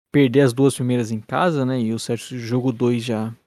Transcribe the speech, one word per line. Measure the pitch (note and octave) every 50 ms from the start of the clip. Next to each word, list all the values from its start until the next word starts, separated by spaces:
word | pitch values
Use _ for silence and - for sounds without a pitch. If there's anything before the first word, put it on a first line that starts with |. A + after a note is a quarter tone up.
| _ _
perder | - D3 C#3 B2+ A#2 C#3
as | C#3+ B2+
duas | A#2 C3 C#3 C3+ -
primeiras | - B2+ B2 B2 A#2+ A#2 G#2+
em | A2+ G#2+
casa, | - - C3 - F3+ F3+ D#3+ C#3+ C3
né, | B2+ C3 B2+
e | A2+ A2
o | A#2 A2
Celtics | - - A#2+ A2 - - B2+ B2
jogo | A#2 A2 B2 B2+ B2 C3
dois | A#2 A2+ B2 A#2+ B2 A#2
já | A2+ A#2+ A2+ A2 A2 A2+ A2+ - _